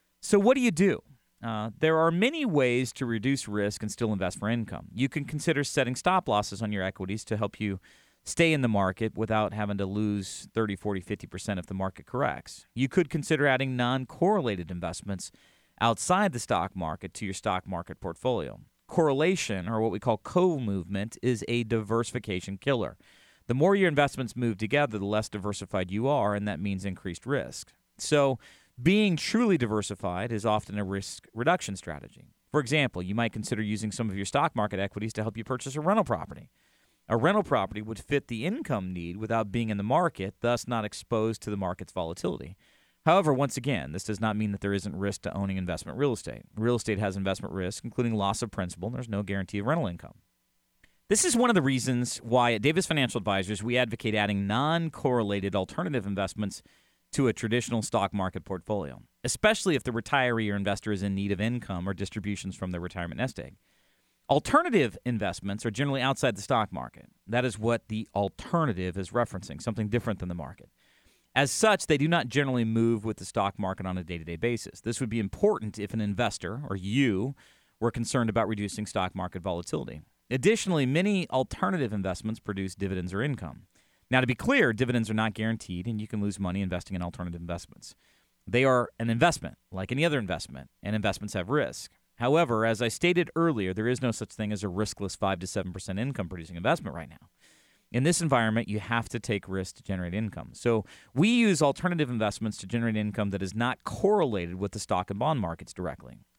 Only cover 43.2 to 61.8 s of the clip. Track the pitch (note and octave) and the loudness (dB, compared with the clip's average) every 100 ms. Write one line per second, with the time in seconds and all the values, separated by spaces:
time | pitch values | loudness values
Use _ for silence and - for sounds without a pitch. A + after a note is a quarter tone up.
43.2 | D#3 C3 C#3 - B2 A#2 C2+ E2 - G2+ | 6 4 2 0 -2 -2 -2 -8 -4 -2
44.2 | G#2+ G#2+ G#2+ G2+ G2+ G2+ G2 E2 G2 G2+ | 0 0 -2 0 0 0 -2 -4 -4 -4
45.2 | F#2+ - G2 F#2+ F2+ E2 - C#2+ C#3+ A2+ | -6 -4 -2 -2 -4 -4 -6 -2 0 0
46.2 | - A1+ - - A2+ A#2+ - G2+ G#2 F#2+ | -6 -12 -12 -2 2 2 0 0 0 0
47.2 | F#2+ F#2+ - F#2 F#2 - A#2+ - A#2+ A2 | -2 -2 -4 -4 -4 -6 -8 -2 0 2
48.2 | G2 G2 A2+ - F#2 E2+ F#2+ B2+ A#2+ G2+ | 2 0 -4 -4 -6 -4 -8 -6 -4 -4
49.2 | G2 G2 F#2 G#2 G#2 E3 A#2 F2 - - | -2 -4 -4 -4 0 0 -2 -6 -12 -20
50.2 | _ _ _ _ _ _ _ _ - G#3+ | _ _ _ _ _ _ _ _ 0 2
51.2 | F4+ A#3 B3 G3+ C3+ C3 A#2 B2 A#2+ - | 4 4 6 6 4 2 2 0 0 -4
52.2 | A#2 B2 A#2+ A2+ A#2+ D#3 - D#3 B2+ A#2+ | 2 4 6 4 4 2 2 2 2 0
53.2 | G2 G2 F#2+ G#2 G#2+ A#2+ B2 A2 A#2 G#2+ | 0 0 0 -2 0 2 0 0 -2 0
54.2 | G#2 G2+ G2 A2 D3 E3 E3 - C#3 B2 | 2 0 0 0 2 0 -2 -2 0 2
55.2 | G#2 G2+ G2 F#2+ F#2+ - F3+ C3+ G2 G2 | 2 0 0 -2 -2 -4 -2 -2 -2 -4
56.2 | F#2+ - G#2 - _ _ _ _ _ - | -4 -4 -6 -6 _ _ _ _ _ 2
57.2 | C3 G#2+ A2+ A#2+ - A#2+ G#2+ G#2+ G2 G2+ | 2 2 0 0 0 -2 0 0 0 0
58.2 | F#2 F2+ - F#2+ - G#2+ D2+ B1 - _ | -2 -4 -8 -8 -4 -4 -4 -10 -20 _
59.2 | C3 - G#3+ A3 G3 C#3+ - A2+ - C#3+ | -6 2 2 4 2 0 0 -6 0 2
60.2 | B2+ A#2 G#2+ G2+ G2 G2 - G2+ G2+ G2 | 4 2 0 0 0 -2 -2 -2 -2 -2
61.2 | G2 F#2+ A2 B2 - F#2 | 0 0 0 -2 -4 -6